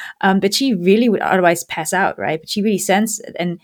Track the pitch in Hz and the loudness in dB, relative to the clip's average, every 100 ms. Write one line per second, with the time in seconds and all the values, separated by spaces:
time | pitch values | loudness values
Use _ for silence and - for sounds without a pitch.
0 | - - 196 196 190 208 269 190 175 214 | -16 -4 0 2 0 0 0 0 4 4
1 | 240 190 - 190 175 170 - - 160 180 | 4 2 0 2 2 2 -2 -8 -4 -2
2 | 196 - 101 160 - 214 208 190 - 196 | -2 -2 -4 -4 -4 -4 0 0 2 2
3 | 220 - - - 175 170 | 0 -4 -10 -6 -4 -6